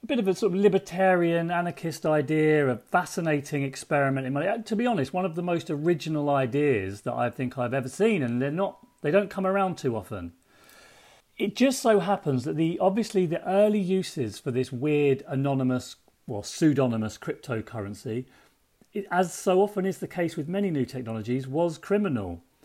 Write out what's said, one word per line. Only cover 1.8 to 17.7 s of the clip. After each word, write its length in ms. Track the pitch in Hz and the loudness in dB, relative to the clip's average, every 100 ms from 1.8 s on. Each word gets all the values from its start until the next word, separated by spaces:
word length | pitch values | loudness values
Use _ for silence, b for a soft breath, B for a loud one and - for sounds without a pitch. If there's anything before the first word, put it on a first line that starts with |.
| 165 151 160 | -8 -4 2
idea, 600 | 151 139 156 156 151 139 | 2 2 2 4 6 4
a 100 | 117 | 0
fascinating 840 | - 180 180 - 165 147 139 147 | 0 0 0 -4 0 0 -2 -4
experiment 640 | 139 135 - 147 139 135 131 | -4 -6 -2 2 2 0 -2
in 60 | |
money. 140 | 143 175 | -2 -2
Uh, 100 | 233 | -2
to 160 | 220 214 | -2 -2
be 100 | 247 | 0
honest, 280 | 208 131 | 0 0
one 120 | 180 185 | -2 -2
of 100 | 165 | -2
the 60 | |
most 280 | 180 170 165 | -2 -2 -2
original 600 | 147 160 170 156 151 143 | -2 0 0 0 -2 2
ideas 720 | 143 131 135 147 117 95 101 | 2 2 2 4 2 0 -6
that 120 | 127 | -6
I 160 | 120 120 | -2 -2
think 280 | 120 127 131 | -2 -6 -2
I've 160 | 120 | -2
ever 160 | 135 127 | -2 -4
seen, 320 | - 214 202 | 0 2 2
and 200 | 127 120 | 0 0
they're 100 | 139 | -2
not, 260 | 160 190 - - _ | -2 -4 -6 -20 _
they 80 | 147 | 2
don't 220 | 185 202 | 2 2
come 160 | - 190 | -2 0
around 300 | 196 190 170 | 0 0 -2
too 180 | 139 113 | -2 -4
often. 380 | - 101 85 - B B B B B B B B B - | -6 -10 -10 -14 B B B B B B B B B -6
It 180 | - - | -6 2
just 260 | 262 262 | 2 4
so 180 | 247 214 | 4 4
happens 440 | 180 196 156 131 | 4 -2 0 -2
that 120 | 127 156 | -2 0
the, 220 | 165 170 | 0 2
obviously 460 | 185 196 220 196 180 | 2 2 0 0 0
the 180 | 165 - | -2 0
early 320 | 190 214 214 | 4 4 4
uses 580 | 180 190 180 - 117 98 | 0 0 -2 -4 -6 -4
for 140 | - | -4
this 200 | 123 127 | -2 -2
weird 520 | 123 147 147 143 135 - | -2 0 2 4 2 -2
anonymous 680 | 135 139 135 127 127 - - _ _ - | -2 0 2 2 0 -4 -20 _ _ -10
or 160 | 107 | -10
pseudonymous 760 | - - 160 139 131 113 107 - | -8 2 2 4 2 0 -4 -6
cryptocurrency, 1080 | - - - 117 104 | -10 -10 -6 -6 -6